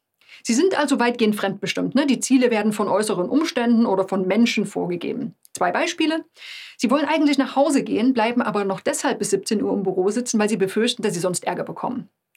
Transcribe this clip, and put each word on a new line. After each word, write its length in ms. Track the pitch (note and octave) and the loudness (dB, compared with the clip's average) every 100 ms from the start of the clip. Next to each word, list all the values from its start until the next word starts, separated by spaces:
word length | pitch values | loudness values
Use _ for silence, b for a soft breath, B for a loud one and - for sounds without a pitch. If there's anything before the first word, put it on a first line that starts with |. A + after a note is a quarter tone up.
| _ _ B B | _ _ B B
Sie 100 | - | -2
sind 240 | A#3 F#4+ F#4 | 2 2 2
also 220 | D4 C#4 | 0 2
weitgehend 340 | A#3+ A#3+ G#3+ G#3 | 0 2 0 0
fremdbestimmt, 580 | G3 F#3+ F#3+ F#3 F3+ | -2 -4 -6 -4 0
ne? 120 | B3+ D4 | 0 2
Die 140 | A3 | 0
Ziele 300 | - B3+ B3 | 2 4 4
werden 220 | A3 G#3+ | 2 0
von 140 | G#3 G3+ | 0 0
äußeren 440 | G3 G#3+ F3+ F3+ | 0 0 -2 0
Umständen 560 | C#4+ D#4+ B3 A#3+ A3+ A3+ | 0 0 0 2 4 4
oder 200 | F#3+ F#3+ | 2 0
von 200 | G3 F#3 | 0 0
Menschen 400 | G#3 A#3 - G3 | 2 2 2 -4
vorgegeben. 680 | F3+ F3 E3+ - - F3 - _ | -4 -4 -4 -6 -6 -8 -12 _
Zwei 180 | - F3+ | -4 -2
Beispiele. 520 | G#3+ E4 E4+ D#4 D#4+ - B B B B B | 0 -2 -2 -2 -2 -6 B B B B B
Sie 140 | G#3+ | 0
wollen 160 | C#4+ C#4 | 2 2
eigentlich 320 | D#4 D4 C#4 | 2 2 2
nach 180 | A#3+ C4 | 0 2
Hause 260 | D4+ C4+ | 2 2
gehen, 300 | F#3+ F#3+ B3+ | 0 0 2
bleiben 300 | B3 A3 A#3+ | 2 2 0
aber 220 | A3 G#3 | 0 0
noch 160 | G3 F#3+ | -2 -2
deshalb 400 | - D4+ C#4 - | -2 -2 -2 -2
bis 100 | G3 | 0
siebzehn 320 | G3 - G3 | -2 0 -2
Uhr 100 | G3 | 0
im 120 | G3 | 0
Büro 260 | F#3 F#3 F#3+ | 0 0 0
sitzen, 280 | G#3+ B3 A3 | 0 -2 0
weil 100 | G#3 | 0
Sie 60 | G#3+ | 0
befürchten, 460 | F#3+ G#3+ A#3 - | 0 0 0 0
dass 120 | G#3 | -4
Sie 60 | E3+ | -2
sonst 240 | F3+ E3+ | -2 -2
Ärger 180 | - F3 | -4 -6
bekommen. 480 | - E3+ - - - _ _ | -8 -6 -6 -6 -10 _ _